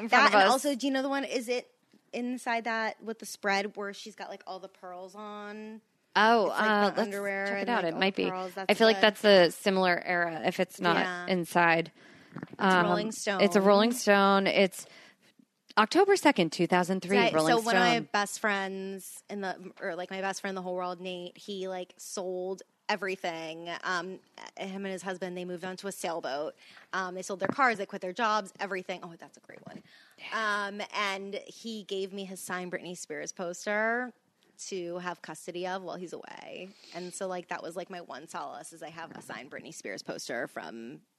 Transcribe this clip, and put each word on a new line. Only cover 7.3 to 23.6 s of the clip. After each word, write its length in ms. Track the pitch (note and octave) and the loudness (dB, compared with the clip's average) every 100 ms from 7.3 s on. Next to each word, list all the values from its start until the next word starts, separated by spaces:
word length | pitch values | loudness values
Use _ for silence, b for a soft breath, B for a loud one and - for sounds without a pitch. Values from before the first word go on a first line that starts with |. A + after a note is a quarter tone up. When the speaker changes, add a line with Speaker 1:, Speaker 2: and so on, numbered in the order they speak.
| G3 G3+ | -4 -2
Speaker 1:
check 100 | G3+ | -2
it 40 | |
Speaker 2:
and, 80 | G3 | -2
Speaker 1:
out. 140 | A#3 | 0
Speaker 2:
like, 0 | E3+ | 0
Speaker 1:
It 40 | |
Speaker 2:
all 60 | D#3+ | 2
Speaker 1:
might 140 | F#3+ F#3+ | 0 0
Speaker 2:
the 80 | |
Speaker 1:
be. 60 | F#3 | -2
Speaker 2:
pearls. 220 | F#3 F#3 F#3+ | -2 -8 -4
Speaker 1:
I 80 | |
Speaker 2:
That's 140 | F#3+ G#3 | 0 6
Speaker 1:
feel 80 | A3+ | 6
like 100 | G3+ | 8
Speaker 2:
good. 60 | |
Speaker 1:
that's 220 | G#3 G3+ | 4 6
a 260 | G#3+ F#3+ F3 | 8 10 8
similar 520 | - G#3 F#3+ F#3 F3 | 6 0 4 4 2
era 380 | - F3+ E3+ D#3+ D#3+ | 0 -2 -2 -2 -2
if 140 | F3 | 0
it's 200 | F3+ - | -2 0
not 160 | F3+ E3+ | 2 2
Speaker 2:
Yeah. 300 | F#3 F3+ F3 | 2 -4 -2
Speaker 1:
inside. 680 | F#3 E3 F3 E3+ E3 E3 _ B B B | -2 0 4 6 4 0 _ B B B
Speaker 2:
It's 180 | B B - | B B 0
a 60 | F#3+ | 4
Speaker 1:
Um, 200 | F#3 E3+ | 6 4
Speaker 2:
Rolling 220 | F#3+ G#3+ | 2 -2
Speaker 1:
it's 80 | G#3+ | -4
a 20 | |
Speaker 2:
Stone. 440 | - G3 G3+ G3+ | -2 2 4 6
Speaker 1:
Rolling 280 | G3 G3+ A3+ | 8 8 6
Stone. 540 | B3 G#3 G3+ G3 G3 F#3+ | 2 4 6 8 6 4
It's 400 | - F#3+ - - b b b b _ _ _ _ - | 4 2 0 -16 b b b b _ _ _ _ 2
October 380 | G#3+ D#4+ G4 G4 | 4 4 6 6
second, 360 | D4+ C4+ E3 | 4 4 2
two 140 | - E3+ | 0 2
thousand 340 | F3+ F3 F#3+ | 2 2 -2
three, 160 | F3 G3+ | 0 2
Speaker 2:
Right, 140 | - | 4
Speaker 1:
Rolling 220 | D#3+ D#3 A#3 | 4 4 4
Speaker 2:
so 20 | |
one 140 | A3 F#3+ | 4 4
of 40 | |
my 140 | F#3 A#3 | 4 2
Speaker 1:
Stone. 120 | D3+ | 0
Speaker 2:
best 280 | G#3 G3+ - | -2 -2 -2
friends 840 | G#3+ G3 F#3+ F#3+ F#3+ G3 - - - | -2 -2 -2 -6 -8 -10 -12 -18 -12
in 120 | G3+ | -8
the, 140 | F#3+ - F#3 - | -6 -8 -12 -10
or, 120 | G3 | -8
like, 160 | E3 F#3 | -6 -8
my 100 | F#3+ | -4
best 180 | G3 F#3+ | -4 -4
friend 120 | G3 | -6
in 20 | F#3+ | -6
the 60 | |
whole 120 | F#3 | -6
world, 260 | F3+ F3+ F3+ | -4 -6 -6
Nate, 360 | F#3 F3+ F3+ - | -8 -10 -12 -14
he, 320 | - G3 F#3 | -12 -8 -6
like, 240 | F#3 F3+ - | -8 -10 -14
sold 640 | - - F#3 F#3 F#3 F#3+ - _ - | -12 -8 -6 -4 -6 -8 -12 _ -4
everything. 800 | G#3 F#3+ F#3+ F#3 E3 E3 E3 | -4 -4 -6 -6 -6 -10 -12